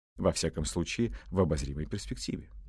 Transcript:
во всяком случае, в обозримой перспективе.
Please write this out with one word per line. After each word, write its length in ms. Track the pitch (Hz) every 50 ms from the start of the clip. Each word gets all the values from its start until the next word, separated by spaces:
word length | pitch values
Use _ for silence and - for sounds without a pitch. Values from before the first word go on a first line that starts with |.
| _ _ _
во 160 | - 92 90 87
всяком 340 | - - 80 - 80 76
случае, 480 | - - 85 85 - - - 117 113 - - - -
в 100 | 90 95
обозримой 460 | 92 76 78 76 73 69 69 73 76
перспективе. 640 | - - 101 - - - - - - - - - - - - -